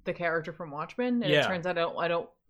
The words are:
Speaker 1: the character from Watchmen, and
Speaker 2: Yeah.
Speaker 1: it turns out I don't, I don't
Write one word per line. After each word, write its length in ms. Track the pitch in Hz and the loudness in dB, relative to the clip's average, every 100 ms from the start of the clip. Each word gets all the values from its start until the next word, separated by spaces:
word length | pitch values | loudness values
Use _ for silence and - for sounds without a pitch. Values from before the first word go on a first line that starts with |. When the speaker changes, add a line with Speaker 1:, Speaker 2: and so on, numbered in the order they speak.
| - | -6
Speaker 1:
the 80 | |
character 400 | 165 170 165 160 | -2 0 0 -2
from 180 | 160 165 | -8 -10
Watchmen, 500 | 143 170 - 247 240 | -8 -6 -4 0 0
and 80 | 233 | 4
Speaker 2:
Yeah. 100 | 147 | 4
Speaker 1:
it 40 | 135 | 4
turns 160 | 180 175 | 0 -2
out 100 | 175 | 0
I 40 | |
don't, 160 | 165 - | 0 0
I 80 | 170 | 0
don't 220 | 170 - _ | 0 -2 _